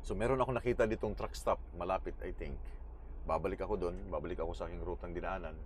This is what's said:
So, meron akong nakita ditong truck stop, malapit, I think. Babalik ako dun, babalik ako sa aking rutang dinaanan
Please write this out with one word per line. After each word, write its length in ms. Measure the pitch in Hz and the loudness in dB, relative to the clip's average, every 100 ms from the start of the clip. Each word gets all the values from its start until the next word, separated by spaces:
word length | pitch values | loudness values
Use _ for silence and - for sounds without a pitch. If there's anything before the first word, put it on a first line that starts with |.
So, 160 | - 98 | -2 2
meron 240 | 117 131 | 4 6
akong 160 | 123 120 | 4 4
nakita 320 | 123 117 113 | 4 6 6
ditong 240 | 113 110 | 6 0
truck 240 | 98 107 - | 0 -4 0
stop, 240 | - 98 - 85 | 2 2 0 -4
malapit, 400 | 87 95 87 - | 2 2 0 -4
I 80 | 92 | -6
think. 240 | 85 78 69 - - - - - - - | -4 -4 -6 -6 -8 -10 -10 -10 -8 0
Babalik 320 | 80 90 92 95 | 2 2 -2 0
ako 80 | 87 | 2
dun, 320 | 87 92 101 | 0 -2 -4
babalik 320 | 78 82 82 | -4 -2 -2
ako 160 | 82 87 | -2 -2
sa 80 | |
aking 160 | 85 85 | -4 -4
rutang 320 | 87 85 87 | -4 -4 -4
dinaanan 400 | 85 85 92 82 78 | -4 -2 -2 -4 -8